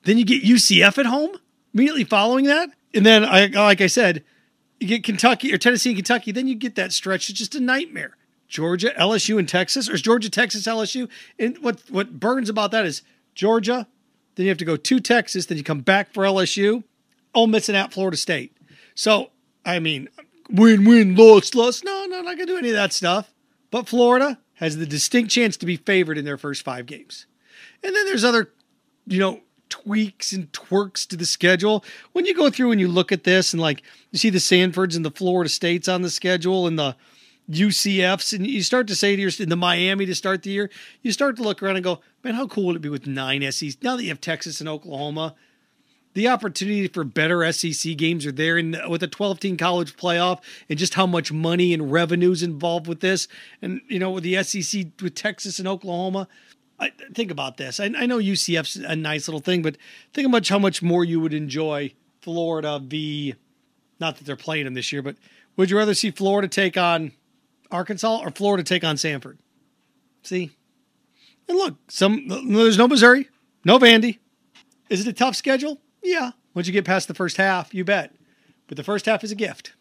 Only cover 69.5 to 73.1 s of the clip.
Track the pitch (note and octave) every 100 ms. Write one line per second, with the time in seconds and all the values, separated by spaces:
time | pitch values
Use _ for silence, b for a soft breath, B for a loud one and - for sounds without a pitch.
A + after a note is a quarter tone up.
69.5 | _ _ _ _ _ _ _ - F#3 E3
70.5 | _ _ _ _ _ _ b b b -
71.5 | F4+ F#4 C#3+ _ - G3 A3 C#4 G3 C4
72.5 | G#3 A3+ G3+ B3 C#4 A#3